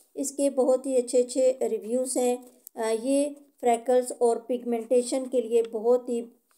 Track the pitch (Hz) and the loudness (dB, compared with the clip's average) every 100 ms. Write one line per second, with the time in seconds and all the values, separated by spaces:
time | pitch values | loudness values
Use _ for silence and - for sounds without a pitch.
0 | _ - 269 - 277 269 254 254 269 254 | _ -8 -8 -2 -2 2 2 2 2 0
1 | 247 247 247 269 262 254 226 214 208 247 | 2 2 2 2 0 2 -2 -4 -2 -4
2 | 254 294 247 247 - _ - - 226 226 | -2 -2 0 -2 -8 _ -16 -6 -2 -2
3 | 254 277 285 285 - - 247 233 233 254 | 0 0 0 -4 -20 -4 0 0 2 2
4 | 254 - 240 233 - 240 240 233 220 247 | 2 0 0 0 -2 -4 -2 -4 2 0
5 | 247 269 254 254 220 233 226 226 226 247 | 2 -2 -2 -2 2 2 0 -2 2 2
6 | 247 233 233 _ _ | 0 -6 -6 _ _